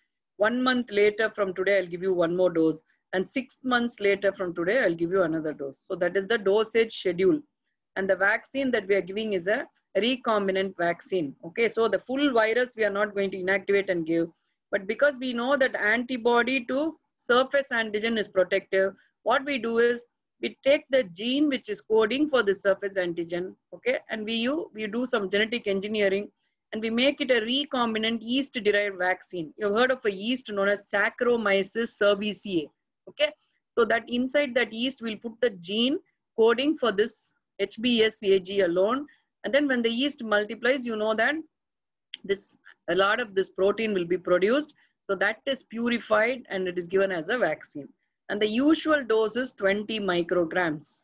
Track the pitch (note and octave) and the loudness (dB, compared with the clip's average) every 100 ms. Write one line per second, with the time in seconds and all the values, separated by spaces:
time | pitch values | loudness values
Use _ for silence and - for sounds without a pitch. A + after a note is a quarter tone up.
0 | _ _ _ - G#3 B3 B3+ B3 A#3 G3+ | _ _ _ -2 0 2 0 0 0 2
1 | G#3 G#3 A3 G#3+ F#3+ F3+ F#3 G3 F3+ F3 | 2 2 -2 0 -4 0 2 2 0 -4
2 | F#3+ F3 E3 F3+ F3+ E3+ D#3+ D#3 _ _ | -2 2 2 2 2 4 2 0 _ _
3 | - F#3 - C4+ B3 - B3+ A#3+ A#3+ - | -6 -4 -2 -6 -8 -10 0 0 0 -2
4 | G3+ G3 G3 G3 F3+ F3 E3+ B3+ G3+ E3 | 0 2 0 0 -6 -2 0 2 2 0
5 | E3+ F#3+ E3 D#3+ D#3 D3 C#3 - - F3+ | 0 2 2 0 -4 -8 -10 -12 -12 -2
6 | F3 F#3+ G3 A#3 F#3+ G#3 A3 A3+ A3 - | 0 0 0 0 2 2 2 0 0 -2
7 | F#3 F3 F#3+ D3+ - _ _ _ _ F#3+ | -4 2 2 2 -2 _ _ _ _ -6
8 | G3 F3+ G3 A3+ - C4+ C4+ A#3 F#3+ G3 | -2 2 2 0 -2 -4 0 -2 2 0
9 | F3 G3+ A3 F#3+ F3 A#3+ - _ _ F#3+ | 0 -6 -2 -2 0 -2 -4 _ _ -2
10 | A3+ B3+ A#3 G#3 F#3+ F#3+ F#3+ F#3+ E3+ E3+ | 0 -2 0 0 0 0 -2 -2 -2 -2
11 | - F#3 C#3 - E3+ A3+ A3 A3 A3+ F#3 | -4 -4 -4 -8 -12 -2 -2 2 0 0
12 | - C4+ C#4+ A3+ A3 A#3 B3 A3 G#3 G3 | -2 0 2 4 2 2 -2 -2 -2 0
13 | G#3 G3 G3 F#3+ F3+ G3 G3 G3+ F#3+ F3 | -2 -2 -4 -2 -2 -2 2 0 2 -2
14 | D#3+ E3 E3 _ _ _ - G3+ F#3+ A3 | 0 0 -2 _ _ _ -6 -6 -4 0
15 | D4 B3+ B3+ A#3 B3 C#4 C4 - G#3 A#3 | 0 0 -6 -4 -2 0 0 0 0 0
16 | B3 B3+ A#3 A#3+ A#3 C4 A#3+ C4 D#4+ - | -2 -2 2 2 2 -2 -2 -4 -4 -6
17 | _ _ - B3 C4 C#4 C4+ A#3+ A3 G#3 | _ _ 0 2 2 0 -2 -4 -2 -2
18 | A3+ A3 F#3+ F#3+ F3+ G3 - F#3+ F#3+ G3 | -2 -2 0 0 2 0 0 0 0 -2
19 | _ _ G#3+ C4+ C#4 C4 A3+ A3+ A#3+ A#3+ | _ _ 0 0 0 -4 -2 2 2 0
20 | - _ _ - A#3 - C4+ D4+ - C4 | -8 _ _ -8 -8 -2 2 2 2 0
21 | F#3+ E3 A#3 C4+ D4 B3 - G3 - A3 | 0 -6 -2 0 0 0 -6 -10 0 2
22 | A3 C4 D4+ B3+ G3+ F#3+ G3 F#3+ G3+ G3 | 4 2 2 2 2 0 2 0 0 -2
23 | F3+ E3+ E3+ F3 F#3+ G3+ _ F3+ A#3+ C4 | -2 -4 -6 -6 -8 -12 _ -8 -4 -4
24 | - A3+ G#3+ A3+ A#3+ D#4 - G#3+ G#3+ A#3 | -6 -8 -4 -2 -2 -4 -6 -8 -6 -4
25 | B3+ A3 F#3 G3+ A3 A#3 G#3 G3 G#3 G#3+ | -2 -2 0 0 0 -2 -2 -4 -2 0
26 | G3 G3 G#3 _ _ _ - A3 A3 A3+ | 0 0 -6 _ _ _ -12 -6 -2 2
27 | C4+ D4 C4 A#3+ A3 C4+ D4 C4 A3+ A3 | 0 0 0 0 0 -4 -2 -2 -2 0
28 | A3 A3+ A3+ C4 C4 B3 G3+ G3+ G#3 F#3 | -2 -4 -2 -4 -2 -2 0 0 0 -2
29 | F3+ F#3 - F3+ D#3 - G#3 G#3+ B3+ B3+ | -2 -2 -6 -10 -10 -4 -2 2 2 2
30 | G#3+ F#3+ A3 B3+ - G3+ G3 G3+ - G3+ | -2 -4 -4 -4 -4 0 0 0 -2 0
31 | A3 - A#3+ A#3 G#3 G3 G3 A3+ A#3 - | 0 0 0 2 2 2 0 -4 -6 2
32 | G3+ G3+ G#3 F#3 G#3 E3+ D3 _ _ _ | 2 2 -2 -6 -4 -4 -4 _ _ _
33 | - - D4 - _ _ _ - A3 A3+ | -18 -2 -2 -2 _ _ _ 0 2 0
34 | A3+ A#3+ C4 C#4+ C#4+ A#3+ A3 A3 B3+ - | 0 -4 0 0 0 0 -2 -2 -6 -4
35 | A3+ G#3 A#3 A3+ A#3+ F#3 E3 G#3+ B3 F4+ | -8 -8 -10 -2 -2 -2 -6 0 0 0
36 | _ _ _ - A3+ A#3 D4 D#4 A#3+ G3 | _ _ _ 2 2 4 0 0 0 0
37 | A#3 - - _ _ - G3 - B3 A#3 | -2 -4 -20 _ _ -6 -6 -2 0 2
38 | A3 - G3+ F#3+ F3+ G3 F3 F3+ G3+ C4+ | 2 0 2 2 2 0 2 2 2 0
39 | D4 _ _ _ - C#4 C#4+ B3 A#3 A#3 | -6 _ _ _ 0 0 2 0 0 0
40 | C#4 - A3+ G#3 G#3 A3 A#3 C#4 A#3+ G#3+ | -2 -4 -2 0 0 -4 -2 0 -2 -2
41 | G#3+ A3 B3 D#4 - _ _ _ _ _ | -2 0 0 -2 -8 _ _ _ _ _
42 | _ - F#3+ G3 - _ - _ - F3+ | _ -16 -6 -6 -6 _ -20 _ -4 0
43 | G3 A3+ A3+ F#3+ F#3 - G3 G#3 A3 F#3+ | 2 0 -2 -4 -4 0 0 2 -2 -2
44 | E3+ F3+ F3 F3+ G3+ C#4 D4+ _ _ _ | -2 -4 2 2 4 2 -2 _ _ _
45 | - F#3+ G3 A3 C#4 C4 _ A3+ A#3 A#3 | -6 -2 -2 -2 -6 -6 _ -4 -2 -2
46 | - G#3+ A3+ B3+ - F#3+ F#3 F3+ F3 F#3+ | 2 2 2 -2 -6 -4 -4 -4 0 2
47 | G3 F3 D#3 A#3+ E3+ D3+ - D3 C3+ _ | 2 0 -2 0 0 -2 -8 -16 -16 _
48 | _ _ - G#3 G#3+ A3+ D4 D#4 D#4 D4 | _ _ -8 -2 0 2 4 2 2 0
49 | A3+ A3 A3 A#3+ B3+ - F#3+ G3+ G#3+ A3 | 2 0 2 -2 -6 -2 0 0 -2 -4
50 | G3 F3 E3+ F3+ E3 F#3 E3+ D3+ - - | 0 0 2 0 0 0 -2 -4 -10 -20